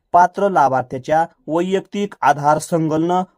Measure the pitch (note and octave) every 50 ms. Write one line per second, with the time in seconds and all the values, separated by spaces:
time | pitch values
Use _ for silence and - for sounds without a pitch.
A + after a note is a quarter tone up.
0 | _ _ - E3+ F3+ F3 - G3 G3 G3+ F#3 D#3+ C#3+ C3+ C3 A#2+ A#2+ - C3+ C3
1 | A#2+ - D3+ D#3+ E3 E3 _ _ _ - D3+ E3+ F3+ F#3 F#3+ F#3+ F#3+ - - G3+
2 | G3+ G3+ - - - C3+ C#3+ D3 C#3+ D3 D3+ D#3 D3+ - F3 E3 D#3+ D#3 D#3+ D#3+
3 | E3 F3 F3+ F#3 F#3 - _